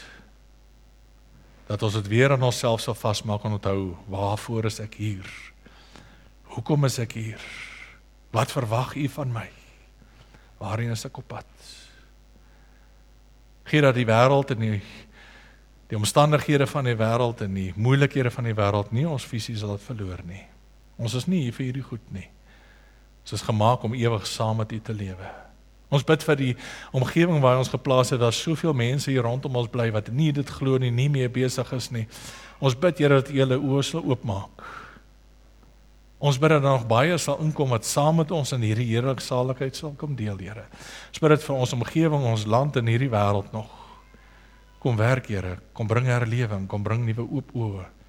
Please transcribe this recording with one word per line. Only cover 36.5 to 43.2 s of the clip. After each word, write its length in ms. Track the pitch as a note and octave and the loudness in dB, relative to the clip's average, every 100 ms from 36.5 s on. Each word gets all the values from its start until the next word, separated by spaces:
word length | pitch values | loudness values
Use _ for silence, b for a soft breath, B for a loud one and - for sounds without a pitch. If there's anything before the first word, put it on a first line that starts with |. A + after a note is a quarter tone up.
dat 80 | D#3 | 6
daar 160 | C#3 C3+ | 6 2
nog 80 | A2+ | 4
baie 280 | A2+ D3 F3 | 4 4 2
sal 220 | - C#3 | 0 0
inkom 300 | D#3 D3+ C3+ | -2 0 2
wat 100 | A#2 | 2
saam 320 | - - D3 E3 | 0 2 4 4
met 80 | D#3 | 2
ons 220 | E3+ C3 C3 | 0 -2 0
in 60 | |
hierdie 220 | A2 A2 A#2+ | 0 0 0
heerlike 320 | A2+ C3 C3 | 0 0 -2
saligheid 560 | - B2+ B2+ C3 C3+ - | -2 -2 0 -2 -4 -6
sal 160 | D#3+ C#3+ | -10 -10
kom 140 | D3 C3 | -8 -6
deel, 220 | G#2+ G2 | -6 -6
Here. 240 | F#2 G#2+ F#2+ B B B B | -10 -12 -16 B B B B
Ons 100 | - | 0
bid 140 | D#3 | 4
dit 100 | D3+ | 4
vir 120 | - C3+ | 4 -2
ons 180 | B2 B2+ | 0 -2
omgewing, 480 | A#2 D#3+ E3 D3+ | -2 2 2 2
ons 220 | B2+ A2+ G#2 | 2 0 2
land 300 | A2+ C#3+ C#3 | 2 2 0
en 80 | A#2 | 2
hierdie 220 | A#2 C#3 | 2 2
wêreld 400 | A2 | 2